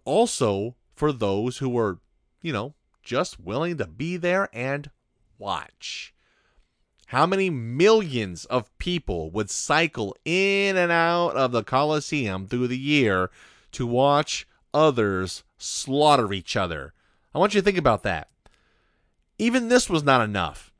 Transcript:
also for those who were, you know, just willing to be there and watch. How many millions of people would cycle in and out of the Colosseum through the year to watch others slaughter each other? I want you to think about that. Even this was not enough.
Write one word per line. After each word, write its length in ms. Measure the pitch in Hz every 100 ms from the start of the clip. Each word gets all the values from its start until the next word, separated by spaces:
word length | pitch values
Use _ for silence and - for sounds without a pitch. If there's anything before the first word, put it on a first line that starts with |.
| 123
also 680 | 180 233 - 113 98 110 - _
for 180 | - 151
those 460 | 127 104 98 123 -
who 100 | 135
were, 300 | 120 107 87 _ _ _ _
you 120 | 165
know, 200 | 110 127 - _ _
just 360 | - 123 180 -
willing 380 | 90 120 170 160
to 100 | 90
be 300 | 98 160 180
there 320 | 175 185 196
and 360 | 117 131 143 147 _ _ _ _ -
watch. 760 | 101 82 - _ - - - _ _ _ _ _ _ _ _ _ -
How 160 | 123 170
many 240 | 196 190
millions 960 | 135 113 131 196 220 170 123 98 82
of 340 | - 123 - -
people 540 | 180 175 - 87 80
would 180 | 101 101
cycle 680 | - - 147 165 - 98 -
in 520 | 156 180 196 196 196 185
and 160 | 175
out 380 | 170 165 175 175
of 200 | 131 127
the 140 | 120
Colosseum 840 | 101 131 151 151 - 151 110 92 95
through 220 | 123 123
the 100 | 127
year 540 | 139 147 113 92 92 - - _ _
to 120 | -
watch 600 | 120 120 143 143 156 - - _ _
others 680 | 147 156 117 104 92 92 - _ _
slaughter 760 | - - - 139 151 139 104
each 220 | 98 -
other? 400 | 107 90 78 69 _ _ _ _
I 60 | -
want 120 | 196
you 80 | 202
to 40 |
think 140 | 190 185
about 260 | 135 104
that. 240 | 104 80 - _ _ _ _ _ _ _ _ _ _ -
Even 280 | 226 254 233
this 220 | 247 -
was 140 | 165
not 160 | 147 131
enough. 520 | 107 101 80 - -